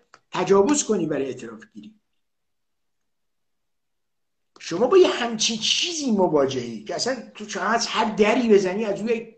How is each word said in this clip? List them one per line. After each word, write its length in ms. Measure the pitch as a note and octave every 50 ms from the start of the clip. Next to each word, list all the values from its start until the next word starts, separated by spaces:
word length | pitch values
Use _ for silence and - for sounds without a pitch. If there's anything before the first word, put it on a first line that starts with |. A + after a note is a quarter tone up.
| _ _ _ _ _ _
تجاوز 520 | - F3 F3+ D#3+ G3 G3 G3+ C#4 D4 - -
کنی 220 | - G#3+ F#3 D#3+
برای 200 | D3+ D3+ C3+ C3+
اعتراف 380 | C3 A#2 - A2+ A2+ A2 G#2+ - - -
گیری. 220 | G#2 - - - _ _ _ _ _ _ _ _ _ _ _ _ _ _ _ _ _ _ _ _ _ _ _ _ _ _ _ _ _ _ _ _ _ _ _ _ _ _ _ _ _ _ _ _ _ _ _ _ _ _ _ - -
شما 280 | - - E3 F3+ A#3+
با 100 | D4 F#4+
یه 120 | F#4 F4 C#4
همچین 480 | - - A#3+ A#3 A3+ A3 - - A3+
چیزی 540 | A3 - - - - - F4+ E4+ D#4 C#4+ B3+
مواجهی 720 | G#3+ F#3+ F#3 E3+ D3+ C#3+ C3+ C3 B2+ B2 A#2 A#2 A2+ G#2 -
که 120 | - -
اصلاً 200 | - - A#3 C4+ A3+ - - -
تو 100 | - G#3
چه، 160 | - - F#3
از 260 | F3+ G#3 A3+ A3+ -
هر 280 | - F#3 G#3 A#3 A3 G#3+
دری 340 | F#3 G#3 G#3 A#3+ C4 A#3+ A3+
بزنی 360 | G3+ F3+ F#3 F3+ F#3 G#3+ A3+
از 160 | G3+ - G3+
روی، 340 | G#3 A#3+ A3+ A3+ - - -